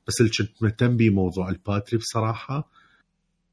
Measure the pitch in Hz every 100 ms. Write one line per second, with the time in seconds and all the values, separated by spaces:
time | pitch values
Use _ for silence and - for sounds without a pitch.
0 | - - 113 - 104 - 110 107 120 120
1 | 113 98 92 90 92 98 - 101 101 113
2 | 113 117 110 110 - 139 - _ _ _
3 | _ _ _ _ _